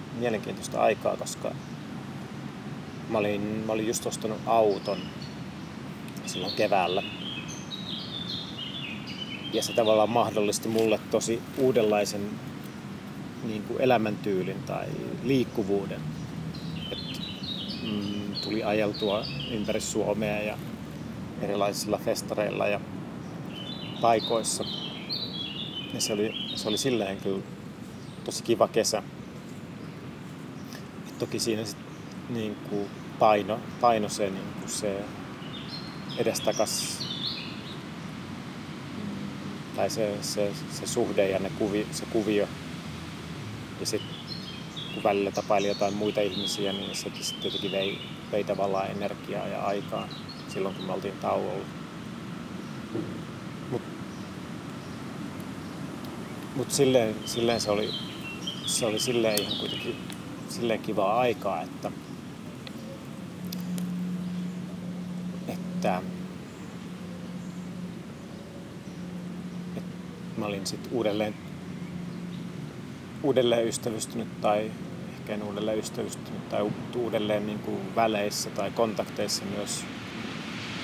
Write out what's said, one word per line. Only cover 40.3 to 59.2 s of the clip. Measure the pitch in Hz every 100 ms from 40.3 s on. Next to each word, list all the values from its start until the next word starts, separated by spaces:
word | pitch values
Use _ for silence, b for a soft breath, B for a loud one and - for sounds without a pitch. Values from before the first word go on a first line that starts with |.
| 104 101 - -
se | - 95
suhde | - 101 101 98
ja | 95
ne | 95 -
kuvi-, | 107 104 107
se | - -
kuvio. | 113 104 101 95 - - - - - - - - - - - - -
Ja | 92
sit | 107 - - - - - - - - -
kun | -
välillä | 104 101 98
tapaili | 101 - 101 101
jotain | 101 101
muita | 101 107 104
ihmisiä, | 101 95 98 104 101
niin | 98 98 -
sekin | 98 -
sit | - 101
tietenkin | 98 - 98
vei, | 95 98 101 - - -
vei | 107
tavallaan | 101 95 98 95 98
energiaa | 98 101 98 - 101 95
ja | 98
aikaa | 98 101 - 107 104 - - - -
silloin, | 101 95
kun | 95
me | 95
oltiin | 95 98 92
tauolla. | 101 98 98 95 95 - - - - - - - - - - - - 113 - - - - - - -
Mut, | 123 - - - - - - - - - - - - - - - - - - - - - - - - - - - -
mut | 120
silleen, | - 135 127 110 107
silleen | - 117 117 113
se | 104
oli, | 104 107 - - - - - - - -
se | - 117
oli | 107
silleen | 123 120